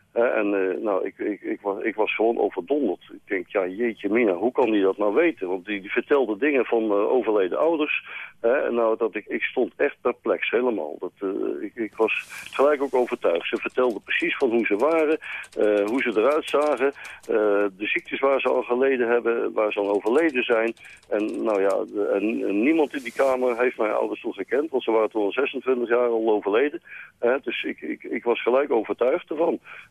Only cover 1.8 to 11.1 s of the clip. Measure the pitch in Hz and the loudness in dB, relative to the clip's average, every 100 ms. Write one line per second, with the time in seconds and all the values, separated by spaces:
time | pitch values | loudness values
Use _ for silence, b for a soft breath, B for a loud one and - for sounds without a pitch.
1.8 | 113 104 101 - 110 120 104 - 87 147 | -4 -2 -2 0 0 2 -2 -2 -2 0
2.8 | 120 82 - - - 98 85 101 92 95 | 0 -4 -8 -16 -6 -6 -4 -2 -2 -2
3.8 | 120 104 101 110 110 87 117 139 120 107 | -4 -4 -2 2 2 2 0 2 2 4
4.8 | 95 95 104 113 170 139 90 92 90 101 | 2 2 0 2 2 0 -4 -6 -6 -8
5.8 | 98 123 - 143 113 104 147 139 110 117 | -6 -4 0 2 2 0 0 0 2 0
6.8 | 113 101 113 131 110 107 92 104 156 160 | 2 2 2 2 2 2 2 2 2 2
7.8 | 147 - - B B B 117 143 123 117 | -2 -4 -8 B B B 0 2 0 0
8.8 | 113 110 113 107 - 120 - - 107 - | 0 2 -2 -4 -6 -6 -4 -2 -2 0
9.8 | 143 - 123 - 110 87 - 110 123 104 | -2 -2 -4 -2 -2 -2 0 0 0 -2
10.8 | 76 - 90 | -4 -8 -12